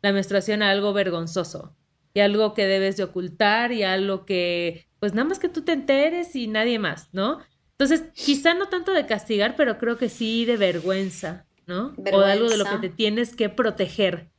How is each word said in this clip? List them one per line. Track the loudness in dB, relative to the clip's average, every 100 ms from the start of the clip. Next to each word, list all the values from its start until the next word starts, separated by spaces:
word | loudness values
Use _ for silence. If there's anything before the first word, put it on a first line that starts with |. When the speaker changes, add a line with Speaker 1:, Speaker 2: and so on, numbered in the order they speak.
Speaker 1:
la | 2
menstruación | 0 2 0 0 0
a | 2
algo | 2 2
vergonzoso | 0 0 -2 -4 -4 -4 -8 -16 _ _ _ _
y | 2
algo | 4 4 2
que | 2 2
debes | 2 2 -2
de |
ocultar | -4 -4 -8 0 2 4 0
y | 0
algo | 0 0 0 -4 -2
que, | -2 0 -2 -4 -6 _ _
pues, | -2
nada | 0 -2
más | -2
que | -4
tú | -4
te | -2
enteres | -2 2 2 2 0 -6 -6
y | -4
nadie | 0 0 0
más, | -2 -6 -10
¿no? | -4 -2 -4 -10 _ _ _
Entonces, | 2 2 0
quizá | -6 0 2 4
no | 2 0
tanto | -4 0
de | 0 0
castigar, | -4 -2 0 0 2
pero | 0 2
creo | -2 -2
que | -4
sí | -2 -2 0
de | 0 2
vergüenza, | 2 2 -2 -2 -2 -6 -10 -10 _ _ -8
¿no? | -6 -6 -6
O | 2 4
de | 6
algo | 4 2
de | 2
lo |
que | 0
Speaker 2:
Vergüenza. | -2
Speaker 1:
te | -4
tienes | -2 0 0 -4
que | -2 -2
proteger | 0 -2 0 -4 0 0 -2 -12